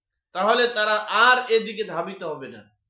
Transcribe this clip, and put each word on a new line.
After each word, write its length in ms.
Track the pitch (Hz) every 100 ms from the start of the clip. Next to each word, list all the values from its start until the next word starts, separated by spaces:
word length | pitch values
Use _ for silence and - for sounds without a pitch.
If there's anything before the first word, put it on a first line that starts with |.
| _ _ _
তাহলে 360 | 175 202 247 240
তারা 280 | 220 214 214
আর 540 | 208 202 240 254 247
এদিকে 320 | 226 208 220
ধাবিত 400 | 190 165 190 190
হবে 240 | 170 143 127
না। 220 | 117 - _ _